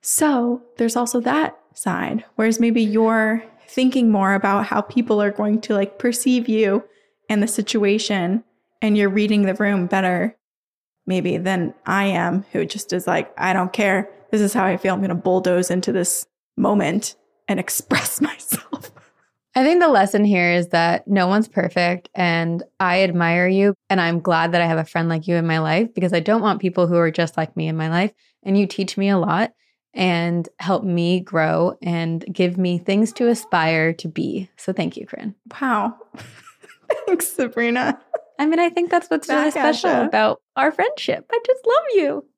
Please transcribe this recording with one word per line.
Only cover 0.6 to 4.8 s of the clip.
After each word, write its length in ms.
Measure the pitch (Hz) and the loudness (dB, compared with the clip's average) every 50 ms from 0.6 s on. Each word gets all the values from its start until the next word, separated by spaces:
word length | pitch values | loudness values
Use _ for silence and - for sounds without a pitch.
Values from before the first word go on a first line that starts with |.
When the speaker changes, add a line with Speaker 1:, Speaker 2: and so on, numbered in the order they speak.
| - - _ - | -6 -18 _ -2
Speaker 1:
there's 180 | 233 226 226 | -2 0 0
also 240 | 240 240 233 - 247 | 0 -2 0 -2 -2
that 360 | 233 247 269 302 320 - - - _ _ _ | 0 0 0 0 -2 -2 -4 -10 _ _ _
side, 500 | - - 202 175 180 - - - 226 - - _ | -8 -6 -4 -4 -4 -4 -4 -4 -6 -8 -8 _
whereas 220 | - 226 226 226 226 | -2 0 0 2 2
maybe 220 | 233 233 226 233 226 | 2 2 2 2 0
you're 600 | 214 208 220 226 220 226 220 220 220 220 226 - - - _ - - | 2 2 2 2 2 2 2 2 0 0 -2 -4 -10 -20 _ -20 -8
thinking 420 | - - 262 262 254 262 240 226 | -2 0 0 2 2 4 4 4
more 240 | 214 196 196 190 196 | 4 4 2 2 2
about 320 | 196 196 196 196 202 214 | 2 2 2 0 0 0
how 140 | - - 214 | 0 -2 -4